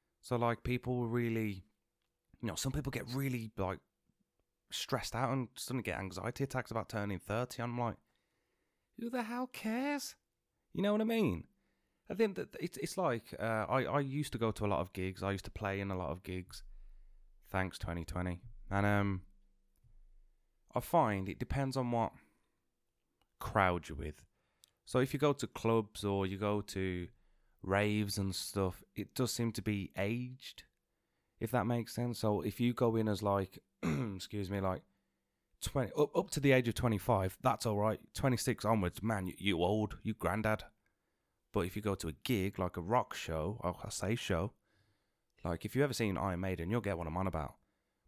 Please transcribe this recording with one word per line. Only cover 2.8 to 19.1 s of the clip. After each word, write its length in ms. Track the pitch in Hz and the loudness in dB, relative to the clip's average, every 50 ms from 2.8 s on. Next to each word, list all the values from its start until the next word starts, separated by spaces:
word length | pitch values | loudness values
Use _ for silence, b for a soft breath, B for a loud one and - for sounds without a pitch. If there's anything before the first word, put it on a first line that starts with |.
| 139 143 | -4 -4
get 140 | 131 - - 120 123 | -4 -6 -6 -4 -4
really, 380 | 139 139 135 123 120 113 107 - | -2 -2 0 -2 -2 -4 -6 -4
like, 220 | 101 95 92 92 - _ _ _ _ _ _ _ _ _ _ _ _ _ _ _ _ _ - | -2 -2 -2 -2 -4 _ _ _ _ _ _ _ _ _ _ _ _ _ _ _ _ _ -10
stressed 440 | - - - - 139 117 - - - | -8 -8 -4 -2 -2 -2 -2 -4 -4
out 160 | 113 135 120 | -2 0 0
and 180 | 135 135 120 - - | 0 -2 -2 -4 -8
suddenly 280 | - - - 127 127 | -12 -8 -4 -4 -4
get 160 | 104 101 - - | -2 -2 -4 -4
anxiety 460 | 98 92 87 92 95 117 - - 139 | -4 -6 -6 -6 -6 -6 -4 -4 -6
attacks 260 | - - 131 - - | -4 -4 -6 -4 -4
about 180 | 113 113 - - | -4 -4 -4 -4
turning 320 | - 107 101 101 98 85 | -4 -4 -4 -2 -4 -6
thirty. 420 | - - 104 117 127 123 - - | -4 -4 -2 -2 -2 -4 -6 -6
I'm 160 | 117 120 120 123 | -6 -4 -2 -2
like, 180 | 120 113 - - _ _ _ _ _ _ _ _ _ _ _ _ _ _ _ _ _ _ - - | -2 -2 -4 -6 _ _ _ _ _ _ _ _ _ _ _ _ _ _ _ _ _ _ -12 -10
"Who 120 | 226 233 | -8 -4
the 120 | 254 247 | -4 -4
hell 240 | 226 214 240 247 254 | -4 -4 -4 -4 -6
cares?" 720 | 254 - - - 220 220 247 269 294 294 277 - - - _ _ _ _ _ _ _ _ _ _ _ | -6 -6 -6 -4 -2 -2 0 0 0 -2 -2 -4 -8 -12 _ _ _ _ _ _ _ _ _ _ _
You 100 | - 165 | -2 0
know 100 | 190 208 | 2 2
what 100 | 208 214 | 2 2
I 20 | 220 | 2
mean? 400 | 226 233 226 202 120 87 80 - - _ _ _ _ _ _ _ _ _ _ _ - | 2 4 4 4 4 2 0 -4 -10 _ _ _ _ _ _ _ _ _ _ _ -6
I 40 | - | 2
think 220 | 190 226 202 185 | 2 2 2 2
that 200 | 185 - - - - | -4 -8 -8 -6 -6
it's, 160 | 147 - - - | -6 -6 -4 -4
it's 200 | - - - 196 | -6 -4 -2 0
like, 360 | 180 147 120 117 - - - - | 2 2 2 0 -4 -8 -8 -4
uh, 280 | 101 113 113 110 104 - | -2 0 0 0 0 2
I, 160 | 120 135 120 | 2 2 2
I 160 | - 113 147 | 2 2 0
used 320 | 143 135 135 147 143 - | 0 0 -2 -2 -2 -2
to 60 | - 110 | -2 0
go 120 | 113 110 | 0 0
to 160 | 104 - 107 | 2 2 0
a 20 | 101 | 2
lot 120 | 101 69 | 2 2
of 120 | 90 92 | 0 -2
gigs. 300 | - 95 92 95 92 - | -2 -4 -4 -4 -4 -2
I 100 | 92 98 | 0 0
used 120 | 98 95 - | 0 0 -4
to 40 | - | -8
play 300 | - - 110 98 98 98 | -8 -4 -2 -2 0 0
in 100 | 98 98 | -2 -2
a 60 | 95 | -2
lot 140 | 92 90 69 | -2 -2 -2
of 120 | 82 90 | -4 -4
gigs. 400 | - 95 92 92 90 - - - - - - - - - - - - - - - - - - - - - | -6 -6 -6 -6 -8 -10 -14 -16 -14 -14 -16 -16 -16 -18 -18 -20 -20 -20 -20 -20 -20 -20 -20 -20 -12 -2
Thanks, 280 | - 92 92 90 - - | 0 0 0 0 -2 -4
twenty 260 | - 87 85 87 82 | -4 -4 -2 -4 -4
twenty. 360 | - - 90 90 90 87 85 - - - - - - | -4 -2 -2 -2 -2 -2 -4 -8 -16 -16 -14 -8 -2
And, 160 | 98 98 101 | 2 4 4
um, 360 | 101 104 101 101 101 | 6 4 4 4 2